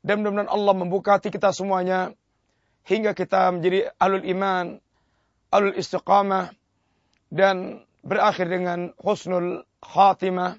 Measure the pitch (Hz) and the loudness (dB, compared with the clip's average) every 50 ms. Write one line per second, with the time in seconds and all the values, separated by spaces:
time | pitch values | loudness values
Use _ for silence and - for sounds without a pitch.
0 | _ 196 202 208 214 208 202 208 202 - - 208 208 202 190 190 180 180 175 196 | _ -2 -2 0 0 -2 -2 -2 -4 -2 -2 0 2 2 2 2 0 -2 -4 -2
1 | - 208 202 190 - 214 170 196 - 196 185 - 185 196 190 185 180 180 185 185 | 2 2 2 2 2 -4 -6 0 0 0 0 0 -4 -2 -2 -2 0 0 -2 -2
2 | 185 - - _ _ _ _ _ _ _ _ _ _ _ _ _ _ - 185 220 | -2 -4 -8 _ _ _ _ _ _ _ _ _ _ _ _ _ _ -2 -2 0
3 | 214 208 196 - 185 - - 190 185 190 180 180 160 180 185 190 - - - _ | 0 -2 -2 -2 -4 0 2 2 2 2 0 0 0 0 0 0 -2 -4 -2 _
4 | 180 190 190 190 - 185 185 185 196 196 185 180 180 175 214 - _ _ _ _ | 0 2 2 0 -2 -4 -4 -2 -2 -2 -2 -2 -4 -6 -10 -16 _ _ _ _
5 | _ _ _ _ _ _ _ _ _ _ - 196 208 196 190 190 175 - - 180 | _ _ _ _ _ _ _ _ _ _ 2 2 2 2 -2 -4 -8 -6 -6 -8
6 | _ - 190 202 196 196 190 190 185 - - _ _ _ _ _ _ _ _ _ | _ 2 2 2 4 2 0 -2 -2 -6 -12 _ _ _ _ _ _ _ _ _
7 | _ _ _ _ _ _ 147 156 196 196 196 185 185 - - - _ _ _ _ | _ _ _ _ _ _ 0 2 4 4 4 0 -6 -10 -14 -16 _ _ _ _
8 | _ - 190 208 202 214 196 - 185 170 180 180 180 180 175 175 175 170 - _ | _ -4 0 2 2 2 2 0 -2 -2 -2 -2 -2 -4 -4 -4 -6 -10 -12 _
9 | - 196 208 - - 175 185 180 175 175 180 - - _ _ _ - - - 160 | -4 -2 -2 -2 -4 -4 -2 -2 -2 -4 -6 -8 -12 _ _ _ -20 -6 2 4
10 | 196 196 185 - - 190 185 180 180 180 - | 6 6 4 2 -2 -2 -2 -2 -4 -4 -6